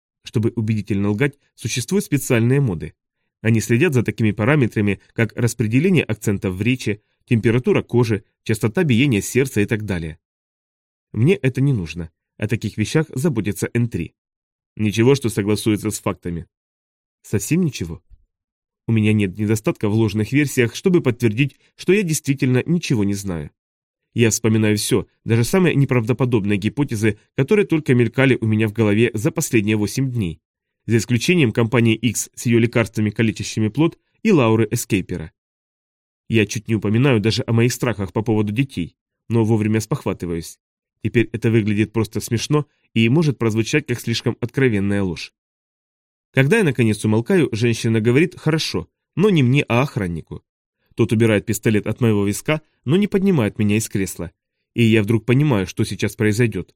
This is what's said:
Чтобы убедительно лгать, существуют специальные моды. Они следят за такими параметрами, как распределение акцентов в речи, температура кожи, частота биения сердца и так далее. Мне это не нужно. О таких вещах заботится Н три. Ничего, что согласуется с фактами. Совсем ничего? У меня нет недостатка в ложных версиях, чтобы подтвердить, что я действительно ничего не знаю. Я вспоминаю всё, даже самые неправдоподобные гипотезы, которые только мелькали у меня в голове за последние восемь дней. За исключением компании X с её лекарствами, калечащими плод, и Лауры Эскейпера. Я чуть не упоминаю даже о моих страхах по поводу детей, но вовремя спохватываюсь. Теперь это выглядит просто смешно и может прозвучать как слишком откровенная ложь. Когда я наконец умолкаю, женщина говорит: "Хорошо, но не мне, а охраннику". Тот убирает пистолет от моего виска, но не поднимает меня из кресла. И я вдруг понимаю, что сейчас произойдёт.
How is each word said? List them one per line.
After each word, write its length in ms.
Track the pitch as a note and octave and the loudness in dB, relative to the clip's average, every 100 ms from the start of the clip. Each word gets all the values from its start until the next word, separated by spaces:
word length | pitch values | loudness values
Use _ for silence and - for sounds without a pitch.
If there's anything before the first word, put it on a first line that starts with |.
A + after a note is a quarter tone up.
| _ _ | _ _
Чтобы 280 | - - G#2+ | -8 -4 -2
убедительно 600 | - A2 G#2+ F#2+ G2 G2+ | -4 -4 -4 -4 -4 -2
лгать, 280 | G#2 D3 - _ | 0 -2 -4 _
существуют 500 | _ A#2+ C3 - F#3+ | _ -8 -6 -4 -4
специальные 560 | - C#3+ - A#2 A#2 C#3 | -2 -4 0 0 2 2
моды. 340 | C3+ E2 - _ _ _ _ _ | 0 -4 -10 _ _ _ _ _
Они 200 | A2 A2+ | 0 0
следят 320 | - A#2 F3 | 2 2 2
за 120 | B2+ | 2
такими 260 | G#2+ - A2 | -2 0 -2
параметрами, 720 | G2 A2 D3+ A#2 - G2+ F#2+ _ | 0 2 2 2 0 -2 -2 _
как 180 | - A2+ | -4 -4
распределение 680 | - A#2+ - A2 B2 F#3 E3+ | 0 -2 0 0 2 2 2
акцентов 500 | - A2 - G2 G2 | 0 -4 -2 -2 -4
в 80 | F#2 | -2
речи, 400 | G#2+ B2+ - G2+ _ _ | -2 -2 -4 -8 _ _
температура 580 | _ A#2 A#2 A#2 G#3 D3+ | _ 2 4 2 2 0
кожи, 420 | - A#2 A2+ G2 - _ | 2 0 2 -2 -6 _
частота 400 | - A2 A2+ F#3+ | -6 -2 0 0
биения 360 | E3+ A2+ D3 G#2+ | 2 4 4 2
сердца 400 | - A#2+ C3+ G#2+ | 0 -2 0 0
и 60 | G#2 | -2
так 180 | A2 | -2
далее. 340 | G#2 F2+ D#2+ D#2+ _ _ _ _ _ _ _ _ _ | -4 -6 -8 -14 _ _ _ _ _ _ _ _ _
Мне 220 | G#2 B2+ | 0 2
это 260 | G3 C3 B2+ | 2 0 0
не 120 | C#3 | 0
нужно. 380 | A#2+ E2 F2 D#2+ _ _ _ | -2 -4 -10 -14 _ _ _
О 120 | G#2+ | -6
таких 280 | A2 G#2 - | -4 -6 -4
вещах 300 | G#2 D#3 D#3 | -2 -2 -2
заботится 600 | - E3 A2+ G2 F#2+ - | -2 -2 -2 -4 -6 -4
Н 140 | A#2 A#2+ | -2 -2
три. 260 | F2+ D#2+ _ _ _ _ _ _ - | -4 -10 _ _ _ _ _ _ -4
Ничего, 380 | G#2+ G2 A#2+ | -2 4 4
что 140 | C#3 A2 | 4 0
согласуется 600 | A2 G2+ G#2 A2+ G#2 G#2+ | -2 -2 0 0 0 -2
с 100 | - | -6
фактами. 460 | - F2+ F2 E2+ E2 _ _ _ _ _ _ _ | -6 -6 -8 -10 -12 _ _ _ _ _ _ _
Совсем 400 | - G#2 - D#3+ | -6 -4 -2 -2
ничего? 400 | E3+ - E2+ D#2 _ - _ _ _ _ _ _ - | -2 -4 -12 -12 _ -20 _ _ _ _ _ _ -2
У 60 | |
меня 200 | A2+ G#2+ | 2 2
нет 260 | G#2+ G2+ F#2+ | 2 0 -2
недостатка 500 | G#2+ A2 - F3 G#2+ | -2 0 -2 -2 -2
в 60 | |
ложных 380 | A2 A2 G#2 G#2 | 0 0 -2 -2
версиях, 420 | C3+ C#3+ - A#2 | 0 0 0 0
чтобы 280 | - F#3+ F3 | 0 2 2
подтвердить, 560 | C3+ A2+ A#2 G#2 C#3 - _ _ | 2 0 -2 0 -4 -4 _ _
что 160 | - | 0
я 100 | G3+ | 0
действительно 600 | F3 D3+ - C3+ C3 B2 - | 0 -4 -4 -2 0 0 0
ничего 380 | F3 - A2+ | -2 0 0
не 100 | G2+ | 0
знаю. 360 | G2+ G2 E2+ D2 _ _ _ _ _ _ | -2 -6 -8 -10 _ _ _ _ _ _
Я 160 | A2 A2+ | 0 0
вспоминаю 460 | - A2+ A2 G#2+ G#2+ | 2 0 2 2 0
всё, 300 | - A2 - _ | 0 -2 -2 _
даже 200 | - A2+ | -2 0
самые 300 | A#2+ G3 F3 | 2 2 2
неправдоподобные 840 | C#3 C#3 B2 A2 B2 C3 A#2 G2 G#2 | 2 2 0 0 -2 0 0 0 -2
гипотезы, 600 | G2+ A#2 D3 A2 G#2+ G2 _ | -2 -4 -4 -2 -2 -2 _
которые 320 | - C#3 G#3 G3 | -6 0 2 2
только 280 | D#3+ D3+ | 0 2
мелькали 420 | B2 A#2 - C3+ A#2 | 2 2 2 2 2
у 60 | A2 | 2
меня 220 | G#2+ A2 | 0 0
в 40 | |
голове 380 | G#2+ G#2+ G#2 A#2+ | 0 2 2 0
за 160 | G#2+ C3 | 0 -4
последние 460 | E3 - A#2 G2+ A2 | -4 0 0 2 -2
восемь 340 | G#2 - C3+ | -2 -2 -4
дней. 300 | A#2+ F#2 D2+ _ _ _ _ - | -4 -6 -8 _ _ _ _ 0
За 120 | A2+ | 0
исключением 540 | - A#2+ - F3+ B2 | 2 -2 2 2 2
компании 420 | A#2 A2+ A#2+ A#2 | 0 0 2 2
X 340 | A2 A#2 - - | 2 -2 -4 -10
с 120 | - B2 | -6 0
её 120 | A#2 | 2
лекарствами, 520 | A#2 A#2+ A2+ - G#2+ | 2 0 -2 -2 -4
калечащими 580 | G#2 A2+ - G#2 - G#2+ | 0 -2 -2 -8 -4 -2
плод, 300 | C#3 E3 - _ _ | 0 -2 -2 _ _
и 100 | A3+ | 2
Лауры 360 | F3 A2+ A2 A2 | 4 4 2 0
Эскейпера. 600 | A#2 - G#2 - F2 D#2 _ _ _ _ _ _ _ _ _ _ | -4 -2 -4 -4 -10 -12 _ _ _ _ _ _ _ _ _ _
Я 180 | A2+ G2+ | 0 0
чуть 220 | A2 - | -4 -4
не 60 | |
упоминаю 460 | A2 G#2 A2 C#3+ A2+ | -2 0 2 2 2
даже 240 | G#2+ G#2 - | 0 -2 0
о 60 | |
моих 200 | A2+ A#2+ | 2 2
страхах 400 | - B2+ G#2 F#2+ | 0 -4 -4 -4
по 100 | A#2+ | -4
поводу 300 | G#2+ G#2+ G#2+ | -2 0 0
детей, 440 | G#2+ C3+ - E2 _ _ _ _ | -2 -4 -4 -10 _ _ _ _
но 160 | A2+ | 0
вовремя 360 | A2 A2+ G#2+ A2 | 2 0 0 -2
спохватываюсь. 760 | - D3+ A2 F2+ E2+ E2+ - - _ _ _ _ | -2 -6 -6 -6 -6 -8 -10 -20 _ _ _ _
Теперь 260 | G#2+ A#2+ A2 | -2 0 0
это 180 | A2+ A#2 | -2 2
выглядит 420 | A2+ G#2 G#2 G#2+ | 2 2 -2 -2
просто 280 | A2+ G#2+ G#2+ | -2 -4 -6
смешно 460 | - A2+ - D3 C#3+ _ _ | -4 -6 -2 -2 -4 _ _
и 140 | A#2 A2+ | 0 2
может 300 | D3 D#3 A#2 | 4 2 0
прозвучать 480 | A#2 G#2+ A2 D3+ - | -2 0 0 -2 -2
как 140 | B2 | -6
слишком 360 | - A2+ B2+ - | -4 -2 -4 -4
откровенная 640 | A2+ - C3 G#2 G2+ G2+ | -6 0 0 2 0 0
ложь. 300 | F#2+ D#2 - _ _ _ _ _ _ _ _ _ _ | -2 -4 -12 _ _ _ _ _ _ _ _ _ _
Когда 260 | - C3+ A3+ | 0 2 4
я 60 | |
наконец 400 | F3 B2+ A2+ G#2 | 2 2 0 2
умолкаю, 440 | A2 A2 A#2 G3 - | 0 0 2 2 2
женщина 480 | G#2 A#2+ A2+ A#2 A2+ | 0 0 0 -2 0
говорит: 340 | A2 B2 F3+ - | 2 2 2 -2
"Хорошо, 520 | D#3+ D#3 - F#2 D#2 _ _ | -2 -2 -4 -6 -8 _ _
но 160 | - G#3+ | 0 2
не 120 | E3+ | 4
мне, 200 | B2 C#3 - | 4 2 2
а 140 | A#2 | 0
охраннику". 600 | C#3 - F#2 E2 - E2+ _ _ _ _ _ | 0 -4 -6 -8 -10 -18 _ _ _ _ _
Тот 180 | - A2+ | -2 0
убирает 340 | A2 A2+ G#2 G2 | 4 4 2 0
пистолет 400 | G#2+ A#2 G#2+ G2 | -2 0 0 -2
от 140 | G#2+ | 0
моего 260 | A#2 G#2 G2+ | 0 2 0
виска, 360 | G2+ - D#3 - _ | -4 -2 -4 -4 _
но 120 | A#2+ F3+ | -2 0
не 100 | G#3 | 2
поднимает 520 | G3+ G3 E3+ G#2 - | 0 2 2 0 0
меня 180 | G#2 G#2+ | 0 0
из 120 | - | -2
кресла. 440 | G#2 F#2+ - E2+ _ _ _ _ | -6 -6 -8 -14 _ _ _ _
И 80 | - | 0
я 200 | A#2 A2 | 4 4
вдруг 220 | G2+ A2+ - | 2 -2 2
понимаю, 400 | C3 D3+ G#2+ F2+ | 2 2 0 -2
что 180 | - | -4
сейчас 320 | A2 G2 G#2 - | -6 -4 -6 -2
произойдёт. 580 | G#2+ G#2 A#2+ F#2+ E2 | -2 2 0 -2 -12